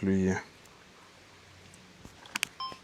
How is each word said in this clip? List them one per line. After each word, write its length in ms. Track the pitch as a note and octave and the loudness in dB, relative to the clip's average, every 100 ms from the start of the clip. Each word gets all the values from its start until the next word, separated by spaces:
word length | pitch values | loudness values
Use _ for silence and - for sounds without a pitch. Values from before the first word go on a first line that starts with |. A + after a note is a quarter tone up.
клює. 360 | G2 F#2+ F#2+ F#2+ - - - - - - - - - - - - - - - - - - - - - - F4 - | 2 4 4 2 -4 -16 -20 -20 -20 -20 -20 -20 -20 -20 -20 -20 -20 -20 -20 -20 -20 -20 -12 -8 -8 -8 -14 -14